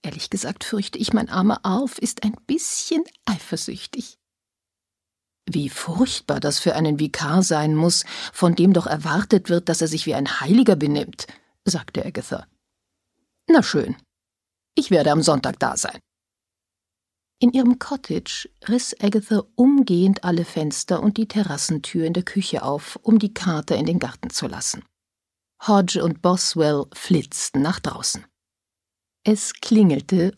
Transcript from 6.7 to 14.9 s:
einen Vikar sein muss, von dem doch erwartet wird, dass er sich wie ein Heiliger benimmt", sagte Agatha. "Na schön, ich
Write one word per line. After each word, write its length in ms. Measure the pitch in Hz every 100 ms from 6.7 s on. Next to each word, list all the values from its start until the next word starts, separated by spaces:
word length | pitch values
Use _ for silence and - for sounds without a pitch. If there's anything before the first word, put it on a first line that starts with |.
einen 240 | 151 160 147
Vikar 440 | 151 - 151 165
sein 320 | 185 156 151
muss, 300 | 151 170 175 - - -
von 220 | - 175
dem 180 | 170 180
doch 140 | 175 -
erwartet 600 | 151 156 156 208 202 -
wird, 200 | 175 175
dass 120 | 160
er 80 | 160
sich 180 | 156 -
wie 80 |
ein 260 | 131 139 -
Heiliger 360 | 135 214 247 175
benimmt", 500 | 147 147 - - - - _ _
sagte 400 | - 175 - -
Agatha. 420 | - - - - - _ _ _ _ _ _ _ _ _ -
"Na 140 | 330
schön, 340 | - 147 - - _ _ _ _ _ _ _
ich 160 | - 269